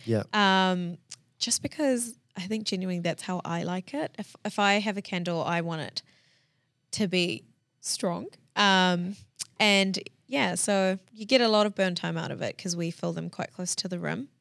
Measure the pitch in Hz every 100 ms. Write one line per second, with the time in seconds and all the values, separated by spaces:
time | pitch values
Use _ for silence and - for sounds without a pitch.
0 | 117 110 - 208 196 190 185 180 175 175
1 | _ - _ _ - - 285 - 285 240
2 | 240 - _ - 185 220 214 185 185 175
3 | 170 - - 180 - 170 175 185 - 285
4 | 311 - 202 - 208 - 202 202 214 196
5 | - 180 175 165 - 170 165 160 139 -
6 | - _ _ _ _ _ _ _ _ -
7 | 196 180 175 110 - _ _ _ - -
8 | 190 175 339 - _ - 202 190 185 175
9 | 180 202 - - - - 214 196 196 185
10 | - - - 277 202 180 - 196 190 190
11 | - 214 214 254 233 214 208 196 190 175
12 | 170 165 160 156 117 - 185 170 165 -
13 | 175 170 170 - - - 180 - 185 175
14 | 160 165 277 _